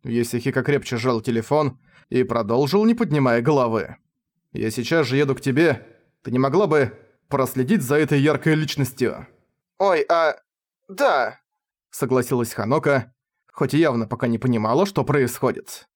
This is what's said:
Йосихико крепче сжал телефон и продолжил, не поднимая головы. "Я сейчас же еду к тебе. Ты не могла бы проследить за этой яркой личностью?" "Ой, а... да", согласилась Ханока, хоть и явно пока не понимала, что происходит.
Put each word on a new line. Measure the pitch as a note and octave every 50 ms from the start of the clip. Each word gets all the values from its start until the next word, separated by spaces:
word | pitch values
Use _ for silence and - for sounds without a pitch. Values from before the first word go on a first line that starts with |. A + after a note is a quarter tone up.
| _
Йосихико | B2+ A#2 A#2+ A#2+ - - A#2 - C#3 B2+ C3+
крепче | A#2+ D3 C#3+ C3+ - - B2
сжал | A#2 A2 B2+ A#2+ A2
телефон | G#2+ B2+ A#2 A2+ A2 - C#3+ D3+ D3+ C3+ - _ _ _ _ - _ _
и | - B2+
продолжил, | B2 B2+ - A#2 A2 G2+ A2+ B2+ D3 C#3 D#3+ G3+ G#3+
не | A3+ A#3
поднимая | A#3+ A#3 D#3 D3 D3 C3+ B2 A#2 A#2
головы. | A#2+ D3+ D3+ C#3 B2 A#2 A2+ A2 D#2+ - - _ _ _ _ _ _ _ _ _ _ _
"Я | - - G#2+ A2+
сейчас | A2+ C3 A#2 - E3 E3 D3
же | A2+ C3
еду | C#3 D3+ C3+ C3
к | C3
тебе. | - C#3 B2+ C#3+ E3+ E3 B2+ G2+ - - - _ _ _ _ _
Ты | _ -
не | A#2 B2+
могла | C3+ C#3 C3+ F#3 G#3+
бы | D#3+ D#3 D3+ C3 G#2+ - - - _ _ _ _ _
проследить | C#3+ C3 C3 B2 - C3 B2+ C3 A3+ G3
за | C3+ A#2 C#3+
этой | D3+ D#3 C#3+ D3 C#3
яркой | C3+ D#3 D3 - - D#3+ D#3
личностью?" | D#3 D#3 C#3 - D3 C3+ B2+ - - B2+ G#2 C#2 - - - _ _ _ _ _ _ _ _ _ _
"Ой, | F#3+ G3+ F3+ D#3+ - -
а... | E3+ E3+ E3 D3+ - - _ _ _ _ _ _ _ _ _ -
да", | F#3+ F3+ A3+ B3+ E3+ C#3 A#2+ G#2+ - _ _ _ _ _ _ _ _ _ _ _
согласилась | - - C3+ A2+ B2+ B2+ A#2+ - C#3 A#2+ A#2 A2+ -
Ханока, | - G2+ A2 C3+ D#3+ C3+ D3+ C#3+ C3 A2+ - _ _ _ _ _ _ _ _
хоть | _ - C#3+ C3 C#3+
и | D3+
явно | E3+ D3+ B2 A#2 A2+
пока | G#2 A#2+ - C3+ A#2+
не | A#2 G#2+
понимала, | - B2+ A#2+ A2 G#2+ G#2+ A#2+ D#3 G3+
что | G3 - D3+ B2+
происходит. | - C#3 C#3+ C3 B2 - - - B2 - - - - - - - _ _